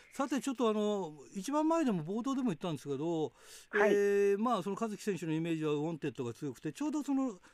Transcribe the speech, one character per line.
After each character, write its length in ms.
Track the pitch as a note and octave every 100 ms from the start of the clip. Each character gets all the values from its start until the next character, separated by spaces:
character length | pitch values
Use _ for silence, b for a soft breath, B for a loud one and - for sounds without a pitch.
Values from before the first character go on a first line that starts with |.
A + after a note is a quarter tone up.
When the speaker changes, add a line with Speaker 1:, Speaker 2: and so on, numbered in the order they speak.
| B
Speaker 1:
さ 140 | - C4+
て、 120 | C#4+
ち 100 | C4+
ょ 40 |
っ 20 | C4
と 140 | A#3
あ 40 |
の、 400 | G#3+ G#3 G#3 E3+ D3+ - F#3+
一 160 | F#3+
番 160 | D4 D#4
前 160 | E4
で 80 | C4+
も 120 | F#3
冒 200 | D#3 G#3+
頭 120 | A#3+ C4+
で 60 |
も 60 | B3+
言 80 | D#3+
っ 20 |
た 120 | F3+
ん 60 | D3
で 40 |
す 60 | C#3+
け 100 | C3+
ど、 360 | D#3+ E3 D3 B B B B
Speaker 2:
は 160 | G#3 G#3
い。 40 |
Speaker 1:
え 440 | G3+ G3+ G3+ G3+ G3
ー、 20 |
ま 180 | A#3 A3
あ、 40 |
そ 60 | F#3+
の 80 | F#3+
和 80 | A3
樹 80 | G3+
選 200 | - F3+
手 80 | E3
の 80 |
イ 80 | D#3
メ 100 | E3
ー 60 | D#3+
ジ 80 | D#3
は 80 |
ウ 20 | D3
ォ 140 | D#3
ン 80 | D#3+
テ 80 | D3+
ッ 40 |
ド 120 | A#2+
が 100 | A#2+
強 200 | - D3
く 80 | A#2
て、 100 | D#3
ち 100 | -
ょ 60 | D4+
う 40 |
ど 120 | D4+
そ 100 | C#4
の 200 | C4+ C4 F#3+ b